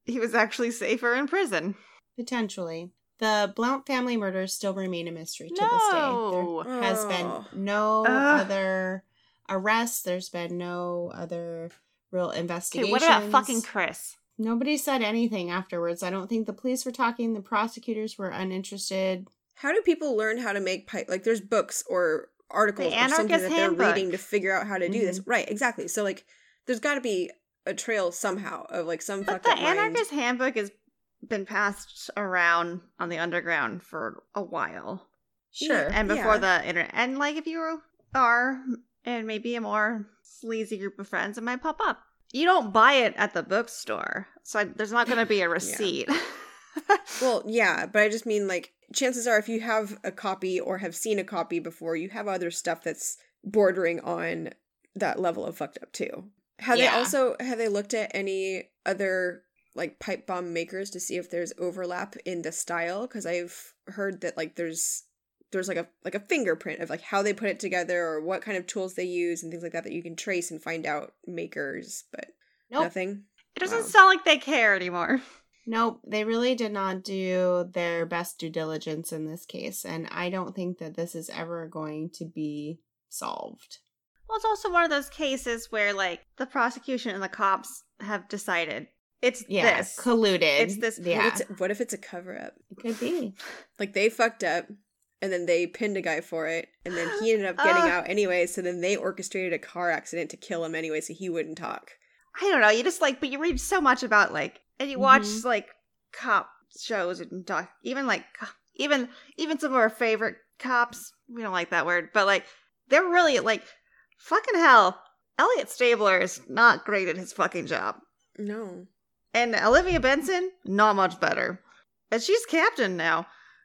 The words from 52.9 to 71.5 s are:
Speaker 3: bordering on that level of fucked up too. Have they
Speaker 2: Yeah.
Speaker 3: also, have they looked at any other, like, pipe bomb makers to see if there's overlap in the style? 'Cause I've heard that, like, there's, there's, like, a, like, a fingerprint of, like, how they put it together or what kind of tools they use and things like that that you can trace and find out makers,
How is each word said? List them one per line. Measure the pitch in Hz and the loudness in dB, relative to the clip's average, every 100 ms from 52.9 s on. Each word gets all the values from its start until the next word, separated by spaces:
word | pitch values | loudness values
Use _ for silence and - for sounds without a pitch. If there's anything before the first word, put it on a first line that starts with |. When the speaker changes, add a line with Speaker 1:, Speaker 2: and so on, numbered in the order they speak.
| 160 - - _ _ | -6 -8 -10 _ _
Speaker 3:
bordering | - 214 196 185 170 170 | -2 4 4 4 0 -2
on | - 170 170 170 160 - _ _ _ 196 | -4 -4 -4 -6 -8 -14 _ _ _ -4
that | 190 - | -2 0
level | 180 170 208 | 0 -2 -4
of | - | -6
fucked | 143 - | -10 -10
up | - | -12
too. | - - - 190 _ _ - | -8 -8 -8 -14 _ _ -8
Have | 226 240 | 2 4
they | 254 | 6
Speaker 2:
Yeah. | 233 | 4
Speaker 3:
also, | 254 285 254 - | 2 2 2 0
have | 247 233 | -4 -2
they | 226 | 0
looked | 202 202 | 0 -2
at | 226 214 | -4 -4
any | - 196 190 190 190 - _ - | -4 -2 -2 -2 -6 -8 _ -4
other, | 196 196 185 180 175 _ _ _ - | -2 0 0 -2 -6 _ _ _ -8
like, | 165 - | -8 -8
pipe | - 190 - | -8 -8 -6
bomb | 180 180 | -8 -6
makers | 170 170 190 196 | -6 -6 -6 -8
to | 185 | -8
see | - 175 | -8 -8
if | 175 | -6
there's | 170 170 - | -6 -6 -4
overlap | 180 185 180 180 196 - - | -6 -4 -6 -6 -8 -10 -8
in | 175 | -6
the | 165 | -6
style? | 170 - 170 170 190 247 | -6 -4 -4 -2 -4 -6
'Cause | 214 165 | -8 -4
I've | 175 175 - - _ - | -4 -4 -12 -20 _ -14
heard | 196 196 185 | -6 -6 -4
that, | 180 - | -6 -6
like, | 160 - | -8 -6
there's, | 170 160 - - - _ _ _ _ | -6 -4 -4 -6 -10 _ _ _ _
there's, | 196 185 | -6 -4
like, | 170 | -4
a, | 165 _ 185 | -6 _ -8
like, | 196 | -6
a | |
fingerprint | 202 330 202 160 - 156 | -2 0 2 -2 -4 -8
of, | 165 | -6
like, | 160 | -8
how | - 196 | -4 0
they | 202 | 0
put | 202 214 | 0 -2
it | 175 | -4
together | 190 180 170 175 170 | -2 -2 0 0 0
or | 156 | -2
what | 160 190 | -2 -4
kind | 214 190 | -2 -6
of | 180 | -4
tools | 202 185 185 | -6 -6 -4
they | 185 | -4
use | 180 175 170 | 0 0 -2
and | 165 | -6
things | 165 | -10
like | 170 | -8
that | 165 | -8
that | 160 | -6
you | 170 | -8
can | 170 165 | -10 -8
trace | - 180 170 | -4 -2 -4
and | 160 | -8
find | - 165 151 | -8 -6 -4
out | 147 - - - | -4 -6 -14 -12
makers, | 170 165 | -8 -8